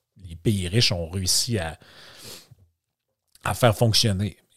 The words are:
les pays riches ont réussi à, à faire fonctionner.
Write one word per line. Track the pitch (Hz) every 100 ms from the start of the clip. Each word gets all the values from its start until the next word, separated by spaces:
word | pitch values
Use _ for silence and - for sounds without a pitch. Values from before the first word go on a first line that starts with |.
| _ _ 90
les | 85
pays | 120 101 90
riches | 107 -
ont | 90 82
réussi | 95 92 - - 110
à, | 80 - - - - - - - - - _ _ _ _ _ _ _ _
à | -
faire | - 120 -
fonctionner. | 117 104 113 95 104 - _